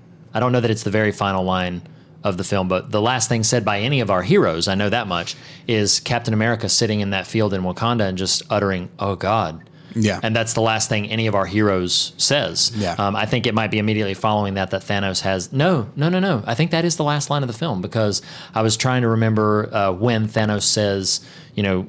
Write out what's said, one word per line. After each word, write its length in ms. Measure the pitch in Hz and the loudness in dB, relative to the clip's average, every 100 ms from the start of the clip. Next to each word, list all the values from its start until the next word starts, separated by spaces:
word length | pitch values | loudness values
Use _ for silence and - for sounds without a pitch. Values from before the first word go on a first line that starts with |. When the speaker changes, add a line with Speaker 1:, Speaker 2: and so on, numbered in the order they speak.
| - - - | -20 -20 -8
Speaker 1:
I 60 | 113 | -2
don't 120 | 123 | 2
know 80 | 123 | 2
that 100 | 117 | 2
it's 140 | 110 | 0
the 60 | 104 | 0
very 200 | 107 107 | 2 2
final 300 | - 98 95 | 0 0 0
line 380 | 92 92 90 87 80 - - - | 0 0 -2 -6 -12 -20 -20 -8
of 140 | 104 90 | -4 -2
the 80 | |
film, 240 | 92 101 92 | 0 0 0
but 220 | 92 - | -2 -2
the 100 | 107 | 0
last 260 | 113 127 - | 2 2 0
thing 140 | 117 | 0
said 220 | 110 120 | 2 0
by 160 | 104 101 | 0 -2
any 200 | 120 139 | 0 0
of 100 | 104 | 2
our 120 | 92 | 2
heroes, 460 | 92 196 104 80 95 | 4 4 4 2 0
I 60 | |
know 140 | 95 101 | 0 0
that 160 | 117 104 | 0 -2
much, 280 | 85 87 - - - - | -4 -4 -10 -16 -10 -2
is 340 | 113 101 - | 0 2 0
Captain 320 | - 120 117 | 0 -2 0
America 340 | 107 113 110 101 | 2 2 0 0
sitting 320 | - 113 104 | 0 2 0
in 100 | 101 | -2
that 160 | 98 90 | -2 -2
field 260 | 110 107 | 0 0
in 80 | 95 | 0
Wakanda 400 | 92 87 117 120 98 | -2 -2 0 0 0
and 80 | 92 | -2
just 240 | 92 - - | -2 -2 0
uttering, 400 | 104 98 92 90 - | 0 2 0 -6 -6
"Oh 180 | 101 92 | -4 -2
God." 460 | 92 110 82 82 - - - | 0 0 0 -6 -16 -20 -8
Speaker 2:
Yeah. 260 | 113 107 90 | 0 0 0
Speaker 1:
And 120 | 113 | 0
that's 180 | 113 110 | 0 0
the 60 | 117 | 0
last 280 | 113 110 - | 0 0 0
thing 200 | 107 101 | -2 -2
any 180 | 110 110 | -2 0
of 80 | |
our 120 | 101 92 | 0 0
heroes 680 | 104 104 92 90 - - - | 2 2 2 0 0 -2 -2
says. 560 | - 143 92 85 - | 0 2 0 -2 -2
Speaker 2:
Yeah. 200 | 110 92 82 | -2 -2 0
Speaker 1:
Um, 160 | 101 101 | 0 0
I 100 | 107 | 0
think 200 | 120 120 | 0 0
it 80 | |
might 160 | 110 107 | 0 0
be 80 | 107 | 0
immediately 360 | 107 107 98 | 0 0 -2
following 400 | 95 110 107 101 | -2 0 2 0
that, 160 | 98 92 | -2 -2
that 120 | 95 | -2
Thanos 380 | - 101 98 92 | -2 -2 -2 -2
has, 300 | 98 95 - | 0 -2 -2
no, 360 | 135 170 160 104 139 | 0 2 2 -2 -2
no, 120 | 156 | 0
no, 100 | 185 | 0
no. 220 | 196 123 104 | 0 0 -2
I 80 | |
think 160 | 117 165 | 0 0
that 140 | 165 | 2
is 120 | 170 160 | 0 0
the 80 | |
last 260 | 147 147 - | 0 0 0
line 120 | 147 | -2
of 60 | 127 | -2
the 60 | 113 | -4
film, 240 | 165 95 | -4 -4
because 400 | 92 113 107 101 - - - | -2 0 0 0 -6 -16 -6
I 80 | 113 | 0
was 140 | 110 107 | 2 2
trying 260 | 127 127 | 2 2
to 60 | 117 | 2
remember, 600 | 113 113 107 107 107 110 | 2 2 4 4 2 2
uh, 200 | 113 98 | 0 2
when 360 | 90 120 113 110 | 2 2 2 0
Thanos 340 | 113 107 104 | 0 0 0
says, 580 | - 110 104 98 95 - - - - | 0 0 2 0 -2 -4 -6 -20 -10
you 80 | - | -2
know, 180 | 98 92 | 0 0